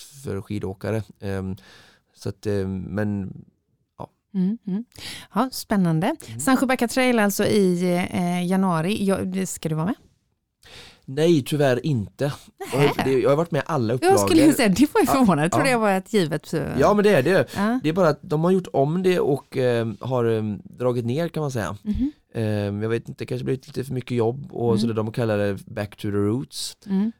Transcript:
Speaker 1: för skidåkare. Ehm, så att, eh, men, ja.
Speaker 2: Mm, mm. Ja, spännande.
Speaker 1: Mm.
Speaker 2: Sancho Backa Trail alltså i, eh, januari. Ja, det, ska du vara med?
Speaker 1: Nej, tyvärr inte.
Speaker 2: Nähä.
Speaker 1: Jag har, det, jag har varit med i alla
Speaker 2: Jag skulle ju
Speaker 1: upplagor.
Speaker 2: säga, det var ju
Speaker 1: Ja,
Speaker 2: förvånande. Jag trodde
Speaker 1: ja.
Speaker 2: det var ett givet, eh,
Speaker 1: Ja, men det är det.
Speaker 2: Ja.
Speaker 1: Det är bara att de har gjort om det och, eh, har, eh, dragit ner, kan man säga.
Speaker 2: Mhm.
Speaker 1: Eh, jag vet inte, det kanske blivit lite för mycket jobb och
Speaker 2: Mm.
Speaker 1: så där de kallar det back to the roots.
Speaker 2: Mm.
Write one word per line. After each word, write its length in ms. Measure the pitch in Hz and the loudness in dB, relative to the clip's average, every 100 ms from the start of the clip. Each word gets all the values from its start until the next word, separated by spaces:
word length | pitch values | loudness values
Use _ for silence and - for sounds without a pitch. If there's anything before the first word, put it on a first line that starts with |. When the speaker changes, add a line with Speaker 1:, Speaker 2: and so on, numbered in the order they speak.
| - 139 | -16 -16
Speaker 1:
för 180 | 135 98 | -10 -10
skidåkare. 600 | - 104 98 95 101 110 104 - | -8 -8 -8 -8 -6 -6 -8 -12
Ehm, 360 | 98 98 95 95 - - - _ _ | -8 -6 -6 -10 -14 -20 -20 _ _
så 140 | - - | -14 -12
att, 180 | - 107 | -8 -4
eh, 200 | 101 95 | -2 -2
men, 640 | 95 - 101 107 101 95 - - _ _ _ _ - | -6 -6 -4 -4 -4 -6 -12 -20 _ _ _ _ -18
ja. 120 | - _ _ | -18 _ _
Speaker 2:
Mm, 240 | 196 185 226 - | -2 -2 -2 -6
mm. 180 | 190 240 - - - - | -8 -8 -16 -16 -16 -8
Ja, 140 | 190 254 | -4 -4
spännande. 640 | - - 208 175 160 208 320 - | -4 -4 0 2 2 0 -4 -10
Speaker 1:
Mm. 120 | 113 | -6
Speaker 2:
Sancho 260 | - 262 262 | 0 2 2
Backa 220 | 254 233 | 0 0
Trail 300 | 262 254 240 | 0 2 4
alltså 260 | 202 196 | 2 2
i, 500 | 208 214 190 175 180 175 180 | 2 2 2 2 0 0 -2
eh, 360 | 190 175 180 175 | -2 -2 -2 0
januari. 580 | 190 190 160 170 220 | 0 2 0 0 0
Ja, 120 | 196 185 | 0 0
det, 220 | 190 190 185 | -2 -4 -6
ska 220 | - 160 | -6 -4
du 60 | |
vara 120 | 156 170 | -4 -4
med? 80 | 285 _ _ _ _ _ _ - - - - | -6 _ _ _ _ _ _ -20 -20 -20 -20
Speaker 1:
Nej, 380 | - 135 165 160 | -10 0 4 4
tyvärr 440 | - 147 139 123 160 | 2 2 2 2 0
inte. 380 | 127 95 - 143 - - - 370 | -2 -2 -4 -4 -6 -14 -16 -6
Speaker 2:
Nähä. 120 | 127 | 0
Speaker 1:
Jag 40 | 143 | 2
har, 100 | - | 2
det, 160 | 131 131 | 0 2
jag 100 | 104 | 4
har 60 | 143 | 2
varit 140 | 175 | 2
med 80 | - | -2
i 20 | - | -2
alla 320 | 156 110 131 | -2 0 0
Speaker 2:
Jag 180 | 339 392 | 4 4
skulle 220 | - 320 | 4 4
ju 60 | 302 | 6
Speaker 1:
upplagor. 60 | 277 | 4
Speaker 2:
säga, 120 | 220 | 4
det 260 | 185 294 | 4 4
var 60 | 466 | 4
ju 60 | 311 | 4
Speaker 1:
Ja, 60 | |
Speaker 2:
förvånande. 300 | 269 233 151 | 4 4 4
Jag 80 | 165 | 2
trodde 160 | 226 277 | 2 2
Speaker 1:
ja. 60 | 240 | 2
Speaker 2:
det 40 | |
var 100 | 214 | 2
ett 200 | 190 - | 0 0
givet, 420 | 214 156 156 - | 0 0 -2 -4
eh, 80 | 160 147 147 | -4 -2 2
Speaker 1:
Ja, 140 | 151 | 4
men 100 | 208 | 4
det 60 | 208 | 6
är 120 | 170 | 4
det. 240 | 135 185 - - | 4 2 2 0
Speaker 2:
Ja. 240 | 208 247 | -2 0
Speaker 1:
Det 60 | 151 | 0
är 40 | |
bara 160 | 170 165 | 2 2
att 100 | 143 | 2
de 220 | - 151 | -2 0
har 60 | 170 | 2
gjort 160 | 190 180 | 2 2
om 300 | - 143 170 | 0 0 2
det 180 | 185 175 | 2 2
och, 360 | - 139 - 131 | 2 -2 -4 -2
eh, 320 | 127 117 117 101 | 0 0 -2 -6
har, 240 | 120 127 | -4 0
eh, 180 | 117 113 107 98 | 2 0 -2 -6
dragit 400 | - - 123 123 | -10 -4 -2 0
ner, 240 | 117 135 170 | -2 -2 -4
kan 120 | - | -4
man 100 | 147 | -4
säga. 260 | 127 87 104 | -4 -6 -6
Speaker 2:
Mhm. 300 | 214 208 269 - _ | -4 -2 -2 -4 _
Speaker 1:
Eh, 80 | 117 107 104 101 101 | -4 -2 -2 -2 -2
jag 60 | 110 | -2
vet 200 | 117 - | -4 -6
inte, 140 | 131 | -12
det 20 | 120 | -8
kanske 180 | 127 | -6
blivit 220 | 131 131 - | -4 -6 -6
lite 180 | - | -8
för 100 | 131 | -6
mycket 220 | 127 - 120 | -6 -4 0
jobb 360 | 113 131 139 | 0 -2 -8
och 160 | - 120 | -4 0
Speaker 2:
Mm. 100 | 107 | 2
Speaker 1:
så 60 | 113 | 0
där 80 | |
de 180 | 110 110 | -2 -4
kallar 260 | 127 117 104 | -2 -2 0
det 200 | 101 98 - | -2 -4 -8
back 300 | 104 104 - | -10 -10 -8
to 60 | |
the 140 | 107 101 | -4 0
roots. 560 | 101 120 151 - - - 202 | 0 -2 -6 -10 -10 -10 -4
Speaker 2:
Mm. 260 | 190 214 | -2 -2